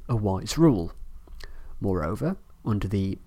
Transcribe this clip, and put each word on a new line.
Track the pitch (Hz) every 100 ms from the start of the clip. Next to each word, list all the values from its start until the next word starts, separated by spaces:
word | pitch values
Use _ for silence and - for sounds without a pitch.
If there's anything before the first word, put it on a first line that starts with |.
| -
a |
wise | 113 104 95 110 -
rule. | 165 98 85 - - - - - - - - -
Moreover, | 101 90 78 107 151 196 - -
under | 117 104 98
the | 101 95 -